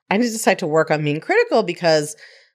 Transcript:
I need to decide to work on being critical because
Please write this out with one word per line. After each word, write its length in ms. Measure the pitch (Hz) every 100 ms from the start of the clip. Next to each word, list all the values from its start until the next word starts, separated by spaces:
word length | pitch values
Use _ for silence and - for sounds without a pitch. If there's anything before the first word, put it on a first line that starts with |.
| _
I 60 | 196
need 100 | 240
to 60 |
decide 260 | 220 240 196
to 60 | 165
work 240 | 156 156
on 140 | 156
being 160 | 151 147
critical 420 | - 403 466 262
because 540 | 185 - 175 156 147 - - - _